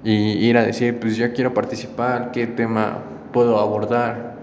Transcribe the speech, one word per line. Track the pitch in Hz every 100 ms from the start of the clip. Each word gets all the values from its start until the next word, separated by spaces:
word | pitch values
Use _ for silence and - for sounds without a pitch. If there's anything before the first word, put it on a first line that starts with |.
y | 107
ir | 107 107 98 110 120
a |
decir, | 107 - 120 120
"Pues | 113 110
yo | 117
quiero | 117 127
participar, | 123 - 87 - - 120 123 117
¿qué | 120 117
tema | 117 117 110 107 - - - -
puedo | 123 120 110
abordar?". | 107 104 104 120 120 117 - -